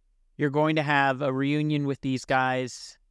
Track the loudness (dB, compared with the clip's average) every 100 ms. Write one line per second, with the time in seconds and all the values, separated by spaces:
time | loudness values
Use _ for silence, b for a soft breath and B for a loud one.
0 | _ _ _ -4 -2 2 2 2 2 4
1 | 4 2 -2 0 0 0 0 0 -2 -4
2 | -4 -4 0 0 2 0 -4 -10 -18 -20
3 | _